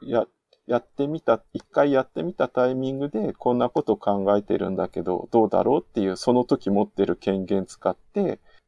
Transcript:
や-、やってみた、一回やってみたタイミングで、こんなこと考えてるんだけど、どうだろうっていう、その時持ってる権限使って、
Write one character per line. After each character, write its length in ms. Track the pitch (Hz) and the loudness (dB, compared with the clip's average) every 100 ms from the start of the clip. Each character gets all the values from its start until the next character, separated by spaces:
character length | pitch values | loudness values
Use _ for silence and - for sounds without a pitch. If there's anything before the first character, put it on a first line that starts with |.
や-、 240 | 123 117 - _ _ _ - | -4 -2 -2 _ _ _ -4
や 100 | 120 | -4
っ 80 | - | -4
て 200 | - 143 | -4 -4
み 140 | 156 | -2
た、 220 | - 113 _ | 0 0 _
一 100 | - - | -14 -6
回 200 | - 143 | 0 2
や 100 | 135 | 2
っ 80 | 131 | 0
て 140 | - | -4
み 100 | 165 | -6
た 140 | - 127 | -4 -4
タ 200 | - 127 | 0 0
イ 60 | 131 | 0
ミ 160 | 131 | -4
ン 80 | 135 | -4
グ 100 | 143 | -6
で、 240 | 220 196 | -4 -6
こ 200 | - 127 | -4 -2
ん 40 | 123 | 0
な 100 | 123 | 0
こ 140 | - | -2
と 140 | 143 104 | -2 -2
考 280 | - 101 98 101 | 0 0 2 2
え 60 | |
て 160 | 101 92 | 2 -2
る 140 | 95 | -2
ん 40 | 95 | -4
だ 120 | 92 | -4
け 120 | - | -4
ど、 260 | 87 90 - | -4 -4 0
ど 140 | 117 110 | 2 4
う 40 | |
だ 120 | 92 | 2
ろ 140 | 101 147 | 2 0
う 40 | |
っ 20 | - | -2
て 80 | - | -4
い 80 | 98 | -2
う、 80 | 92 | -2
そ 160 | - | 0
の 100 | 123 | 2
時 260 | 123 - - | 2 0 0
持 120 | 101 104 | 0 0
っ 40 | |
て 160 | - 98 | 0 0
る 100 | 90 | 0
権 300 | - 98 92 | -2 -2 0
限 200 | 98 92 | -4 -4
使 220 | - 98 | -4 -4
っ 80 | 90 | -4
て、 440 | _ - 190 107 _ _ | _ -4 -4 -4 _ _